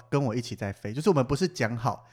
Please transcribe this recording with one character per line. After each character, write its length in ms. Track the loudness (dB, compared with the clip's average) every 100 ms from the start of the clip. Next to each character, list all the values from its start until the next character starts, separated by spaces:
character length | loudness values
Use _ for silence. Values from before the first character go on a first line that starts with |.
| -2
跟 120 | 0
我 120 | 2
一 60 | -2
起 140 | -4
在 160 | -6 -6
飞， 220 | -6 -8
就 80 | 0
是 80 | 2
我 60 |
们 100 | 4
不 100 | 2
是 140 | 2 -2
讲 260 | 0 -2
好， 320 | 0 -4 -4 -12